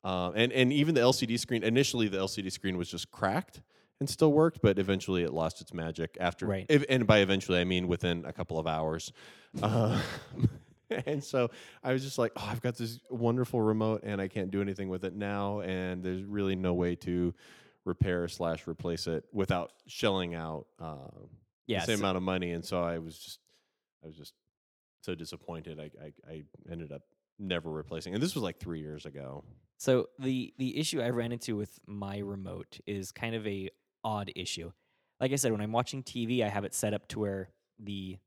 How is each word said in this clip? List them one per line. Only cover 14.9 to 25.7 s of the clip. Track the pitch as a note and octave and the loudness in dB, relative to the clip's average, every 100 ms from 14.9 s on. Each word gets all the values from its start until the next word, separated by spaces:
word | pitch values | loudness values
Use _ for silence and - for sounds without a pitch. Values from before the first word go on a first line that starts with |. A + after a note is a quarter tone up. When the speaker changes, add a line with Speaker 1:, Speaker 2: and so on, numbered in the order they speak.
| F#2 | -2
Speaker 1:
it | F#2+ | -4
now, | F#2+ G2+ G2+ G2+ G#2 | -4 -4 -2 -2 -2
and | F#2 F#2 F#2 F2+ | -2 -2 -2 -2
there's | F2+ F#2 | -4 -4
really | G2 G2+ G2 F#2 | -4 0 0 2
no | F#2 | 2
way | F2 F2 F2 | 2 2 0
to | - F2 F2 - - - - _ | 0 2 2 -2 -18 -20 -20 _
repair | - F2+ G2 F2+ E2+ | -6 0 2 2 -2
slash | - E2+ D#2+ - | -2 -2 -2 -6
replace | E2 F2 E2 - | -6 -4 -4 -2
it | D#2+ - | -4 -2
without | G#2 F#2+ F#2 - _ - | -2 0 0 -2 _ -16
shelling | - A2 F#2+ F2+ | 0 2 2 -2
out, | E2+ D#2+ D#2 - _ | -4 -6 -8 -10 _
uh, | D#2+ D2 C2+ G1+ G1+ - _ _ - | -12 -10 -14 -18 -20 -20 _ _ -4
Speaker 2:
Yeah, | G2 | -2
Speaker 1:
the | E2+ | 2
same | G#2+ | 2
Speaker 2:
so | |
Speaker 1:
amount | G2 F#2 | 2 0
of | |
money." | F#2 F#2 F2+ | 0 0 -2
And | E2+ | -4
so | E2+ F2+ | -2 0
I | E2+ E2 | 0 -2
was | E2 E2 | -6 -14
just, | - - _ _ _ _ _ _ | -16 -16 _ _ _ _ _ _
I | D#2+ | -20
was | D#2 | -18
just | D2 _ _ _ _ _ _ _ | -20 _ _ _ _ _ _ _
so | - | -8
disappointed. | F2 E2 F2 - E2 D#2 | -6 -8 -12 -10 -10 -10